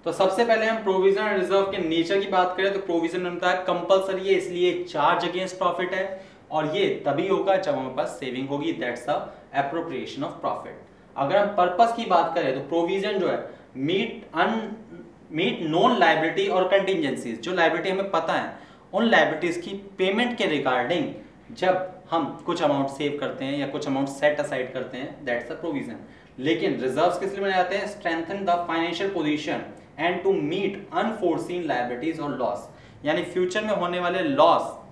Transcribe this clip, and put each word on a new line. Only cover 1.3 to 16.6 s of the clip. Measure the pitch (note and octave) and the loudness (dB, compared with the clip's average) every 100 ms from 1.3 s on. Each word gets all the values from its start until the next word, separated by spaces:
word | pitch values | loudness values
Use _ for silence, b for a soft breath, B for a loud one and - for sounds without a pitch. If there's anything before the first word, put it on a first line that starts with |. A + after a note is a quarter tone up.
रिजर्व | G3 F3+ G3 | 0 4 4
के | G3 F#3+ | 4 0
नेचर | D#3+ E3 E3 G3 | 0 0 2 2
की | G3 | 2
बात | F#3 F3+ - | 2 2 2
करें | G3 | 0
तो | G3 | 0
प्रोविजन | F#3+ E3 E3 F3+ | 0 0 0 -2
बनता | F3+ F3 F3+ | -4 0 0
है | F#3 | 0
कंपल्सरी | - F3 - F#3+ F#3+ F#3 F#3+ | 0 -2 4 4 4 -2 2
है, | |
इसलिए | F#3 - F3 F3+ E3+ | 2 0 0 2 0
चार्ज | F3 D#3 D3+ F3 | -4 2 2 2
against | F3 F3+ F#3 - | 0 -4 -6 -2
profit | F3+ E3+ F3+ | -2 0 -4
है | F#3 F#3+ B B B - | -2 -4 B B B -4
और | D#3 D3+ | -2 0
ये | - - - | 0 0 0
तभी | D3 C#3 F#3+ | 0 0 2
होगा | F3+ F#3+ F#3+ | 2 4 2
जब | D#3 | 2
हमारे | C3+ B2+ | -2 -4
पास | - D3+ - | -4 -4 -4
सेविंग | B2+ B2 C3+ | -6 -6 -4
होगी, | C#3+ D#3+ | -2 -2
that's | - B2 A#2 | -4 -6 -6
the | - D3 - B B | -2 -4 -4 B B
appropriation | C3+ C#3+ E3 - B2+ - - D#3 | -4 -2 -4 -6 -8 -8 -8 -8
of | - | -6
profit। | C#3 - - - - B B | -6 -6 -10 -16 -20 B B
अगर | - C#3 G3 | -4 2 4
हम | G3+ | 4
पर्पस | - F3+ - A#3 | 2 2 6 4
की | A#3 G3 | 4 2
बात | F3 E3+ | 4 4
करें | E3 C#3+ | 0 0
तो | C3+ - | -2 -2
प्रोविजन | E3+ E3+ G3 G#3 G3 | 0 0 0 0 0
जो | F3 | 0
है | - - B B B2+ | -2 -6 B B -4
meet | C#3+ G3 A3+ - - | 0 0 0 -6 -8
un-, | D#3 G3+ A3 G#3 - - E3+ - - - | 0 0 0 -4 -10 -14 -18 -20 -20 -8
meet | D#3 G3+ - | 0 0 0
known | D#3+ D#3+ A#3 A#3 | 0 4 4 6
liability | E3+ D#3 D#3+ D#3+ G3 | 4 4 2 0 2
और | F#3 | 2